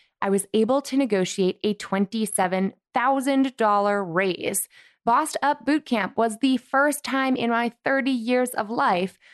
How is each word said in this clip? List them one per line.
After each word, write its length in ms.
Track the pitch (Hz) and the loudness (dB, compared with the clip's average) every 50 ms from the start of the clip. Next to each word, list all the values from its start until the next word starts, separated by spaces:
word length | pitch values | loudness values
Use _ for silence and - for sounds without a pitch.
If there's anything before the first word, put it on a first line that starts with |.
| _ _ _ _ | _ _ _ _
I 80 | - 202 | -2 0
was 160 | 196 196 - - - | 0 0 0 0 0
able 260 | 220 220 214 262 285 | 2 2 2 2 0
to 140 | 277 - 262 | -2 0 0
negotiate 640 | 269 277 220 208 190 185 - - - 185 180 - - - | 0 0 2 2 0 0 0 0 0 0 0 -2 -2 -2
a 100 | 208 202 | -4 -4
twenty-seven 1000 | - - - 190 196 202 185 - 226 220 208 - - 185 180 185 190 190 190 - _ _ _ - | -4 -4 -4 -2 -2 0 -2 -2 -2 -4 -2 0 -2 0 0 0 -2 -2 -4 -4 _ _ _ -4
thousand 640 | 247 240 269 269 277 247 277 269 269 269 269 247 | -2 0 2 0 0 0 2 2 2 2 0 0
dollar 480 | - 226 208 208 202 202 208 202 202 196 | 0 2 2 4 4 2 2 0 0 -2
raise. 640 | 170 160 180 196 190 175 - - - 202 196 - - _ - - _ _ _ _ | -2 0 0 0 0 -2 -2 -4 -4 -4 -4 -6 -8 _ -20 -20 _ _ _ _
Bossed 320 | 233 233 269 311 302 - - | 0 2 2 0 -2 -4 -2
Up 240 | - 285 285 285 - | 0 0 0 0 0
Bootcamp 500 | 269 294 311 - - 247 214 190 180 - | 0 0 0 0 -2 -2 -2 -2 -2 -2
was 220 | - 226 233 214 208 | -2 -2 -2 0 0
the 180 | - 269 262 | 0 0 0
first 460 | 247 - _ - 269 285 294 277 - | 0 -2 _ 0 2 2 2 0 -2
time 320 | - 233 247 269 269 262 262 | -4 -4 -2 -2 0 0 0
in 160 | - 233 233 | 0 0 0
my 220 | 233 226 240 233 - _ - | 0 0 -2 -2 -6 _ -4
thirty 280 | - 269 269 247 269 | -2 -2 0 0 0
years 380 | 269 240 220 240 247 247 254 247 | -2 -2 0 0 0 2 0 0
of 200 | - - 214 202 | -2 -4 -6 -4
life 480 | 233 254 277 247 196 175 185 190 - _ _ - | -2 0 0 2 2 0 -2 -4 -6 _ _ -20